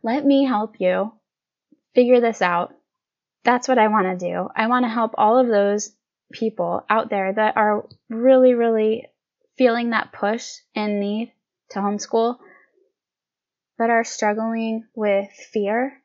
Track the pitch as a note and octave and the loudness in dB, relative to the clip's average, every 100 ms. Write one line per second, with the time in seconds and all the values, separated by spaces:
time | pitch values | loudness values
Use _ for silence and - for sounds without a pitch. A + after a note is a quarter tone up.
0 | A3+ C4 C#4+ C#4 C4+ G#3+ G#3+ _ F3+ F#3 | -4 -2 2 4 2 0 -4 _ -2 0
1 | G#3 _ _ _ _ _ _ _ _ - | -4 _ _ _ _ _ _ _ _ 2
2 | B3 B3 A#3 G#3+ F3+ F3 F3+ _ _ _ | 4 4 4 0 -2 0 -4 _ _ _
3 | _ _ _ _ - B3 B3 B3 G#3+ G#3+ | _ _ _ _ 0 0 2 2 4 2
4 | F#3 F3+ F3 F3 F#3 - A3 B3 B3 A3+ | 0 -4 -6 -6 -6 -4 0 0 0 -2
5 | A3+ - G#3+ B3 B3 G#3 G3+ G#3 - _ | -4 0 2 4 2 2 0 -2 -6 _
6 | _ _ _ - A3 G#3+ F3 F3+ - G#3+ | _ _ _ -6 -6 -4 -4 -4 -2 -2
7 | A3+ G3+ F#3+ G#3 G#3+ - G#3+ G#3+ - - | -2 -4 -4 0 0 2 0 0 -6 -20
8 | _ A3+ B3 C4 B3+ A#3+ A#3 A3+ A3 A3 | _ 0 4 6 6 4 2 2 0 -2
9 | - _ _ _ _ _ B3 A#3 A#3 A3+ | -8 _ _ _ _ _ 0 2 -2 -4
10 | - - G3+ A#3 - - _ - G#3 G3+ | -6 -4 -4 -4 -8 -18 _ -6 -4 -2
11 | G3+ G#3+ A#3+ _ _ _ _ G3+ G3+ G#3 | -4 -6 -8 _ _ _ _ -6 -6 -6
12 | - A3+ A3+ A#3+ - _ _ _ _ _ | -4 -2 -2 -4 -16 _ _ _ _ _
13 | _ _ _ _ _ _ _ _ A#3 A3+ | _ _ _ _ _ _ _ _ 0 0
14 | A#3 - G#3+ G#3 A3+ A3+ A3 A3 A3+ - | -2 -4 -4 -2 -4 -4 -4 -6 -10 -6
15 | G#3 G3 G3+ - - A3 G3 A3 C4+ - | -2 -2 -2 -14 -8 -4 -2 -2 -4 -8